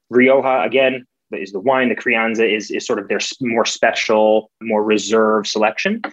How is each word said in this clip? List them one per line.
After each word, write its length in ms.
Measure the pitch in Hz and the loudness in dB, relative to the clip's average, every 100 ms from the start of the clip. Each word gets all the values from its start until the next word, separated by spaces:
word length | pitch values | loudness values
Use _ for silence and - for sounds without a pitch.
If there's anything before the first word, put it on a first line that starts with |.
| - | 0
Rioja, 520 | 120 127 135 131 131 101 | 4 6 4 2 0 0
again, 400 | 131 131 131 127 _ _ | 2 0 -2 -10 _ _
is 200 | 101 95 | -10 -8
the 80 | 101 | -4
wine. 280 | 113 131 123 | 0 2 0
The 80 | 104 | -2
Crianza 540 | 127 113 113 110 113 | -2 0 0 0 0
is, 160 | 107 98 | -2 -4
is 140 | 101 - | -6 -4
sort 120 | 110 | -4
of 100 | 101 | -4
their 80 | 101 | -6
s-, 160 | - - | -6 -6
more 240 | 123 113 | -2 0
special, 840 | 104 - 117 - - 107 107 110 110 _ | -2 0 0 0 0 2 4 2 -2 _
more 220 | 113 107 | -4 -2
reserve 600 | 107 107 98 110 110 107 101 | 0 0 0 2 2 0 -2
selection. 560 | 107 107 - 190 220 - | -2 -2 -2 -4 -4 -8